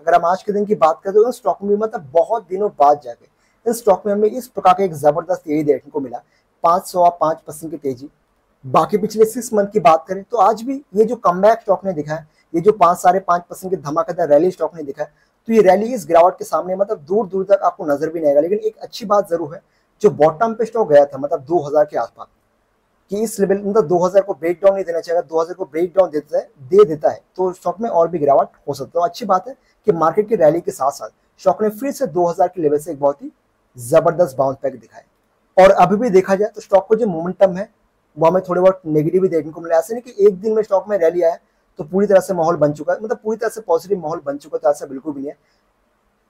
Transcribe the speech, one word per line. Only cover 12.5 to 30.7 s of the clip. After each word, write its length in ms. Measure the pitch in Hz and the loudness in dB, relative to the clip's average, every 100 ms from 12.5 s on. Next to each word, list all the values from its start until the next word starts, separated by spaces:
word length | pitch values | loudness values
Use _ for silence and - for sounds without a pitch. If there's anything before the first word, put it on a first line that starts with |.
ये 60 | 165 | -2
जो 120 | 185 | 2
पाँच, 260 | 208 170 175 | 4 2 4
साढ़े 220 | 185 190 | 2 2
पाँच 220 | 185 175 | 0 -2
परसेंट 280 | 175 170 185 | -4 -14 -8
की 100 | 180 | -6
धमाकेदार 460 | 143 160 165 170 151 | -4 -4 -4 -2 2
rally 220 | 147 185 | 4 2
stock 260 | 180 160 170 | -2 -8 -8
ने 60 | |
दिखा 200 | 143 143 | -12 -10
है, 100 | 151 _ _ _ - | -10 _ _ _ 0
तो 40 | |
ये 100 | 226 | 4
rally 300 | 185 190 226 | 6 4 2
इस 120 | 254 151 | -6 2
गिरावट 320 | 165 175 185 | 4 4 2
के 60 | |
सामने, 320 | 202 160 175 185 | -6 -4 -4 -4
मतलब, 240 | 202 202 | -4 -4
दूर 260 | 143 202 190 | -4 -2 -2
दूर 180 | 190 | -4
तक 200 | 190 196 | 0 2
आपको 220 | 185 - 165 | 0 -4 -4
नजर 240 | 143 156 | -4 -4
भी 100 | 165 | -2
नहीं 80 | 151 | 0
आएगा। 120 | 143 | 2
लेकिन 180 | 165 208 | 2 -2
एक 180 | 214 - | -4 -8
अच्छी 300 | 180 - 208 | -16 -12 -2
बात 220 | 208 202 | -2 0
जरूर 240 | 170 151 | -4 -6
है, 60 | 170 _ _ _ _ | -14 _ _ _ _
जो 80 | 208 | 0
bottom 420 | 135 151 156 226 | 4 2 2 -4
पे 100 | 220 | -2
stock 240 | - 226 214 | -4 -2 4
गया 140 | 143 | 6
था, 140 | 143 135 | 4 0
मतलब, 220 | 143 160 | -6 -6
दो 180 | 131 170 | -2 -2
हज़ार 240 | 143 151 | 0 0
के 120 | 151 139 | 0 -2
आसपास, 300 | 113 - 107 _ _ _ _ _ _ _ - | -8 -10 -20 _ _ _ _ _ _ _ -10
कि 120 | 202 | -6
इस 160 | 214 - | -6 -2
लेवल, 180 | 190 196 | -2 -2
मतलब, 280 | 202 214 156 | -2 -2 0
दो 120 | 175 | 0
हज़ार 240 | 180 196 | 2 2
को 120 | 196 | 0
ब्रेक 260 | 160 165 175 | -4 -4 2
डाउन 120 | 196 | 2
नहीं 100 | 196 | 2
देना 160 | 170 165 | -4 -6
चाहिए। 220 | 170 170 | -2 -4
दो 180 | 147 160 | -2 -4
हज़ार 140 | 165 | -4
को 100 | 180 | -6
ब्रेक 280 | 170 151 180 165 | -8 -4 -2 0
डाउन 140 | 180 | 0
देता 280 | 151 - 175 | 0 -4 -6
है, 100 | - _ | -6 _
दे 240 | 127 196 | 0 4
देता 260 | 208 151 151 | 4 4 -2
है, 100 | 113 _ - | -4 _ -6
तो 160 | 185 | -6
stock 280 | 175 185 175 | -4 -8 -6
में 80 | 226 | -4
और 180 | 170 165 | 0 0
भी 100 | 170 | 0
गिरावट 300 | 143 143 - _ - | 2 2 0 _ -10
हो 60 | |
सकती 140 | 131 127 | -10 -6
है। 40 | |
तो 80 | 170 | -4
अच्छी 240 | 175 - 208 | -4 -4 -2
बात 220 | 185 247 | -2 -4
है 80 | 269 _ _ - | -20 _ _ -2
कि 60 | |
market 340 | 165 160 165 208 | 0 0 0 0
की 80 | 220 | 2
rally 240 | 156 170 | 2 2
के 100 | - | -4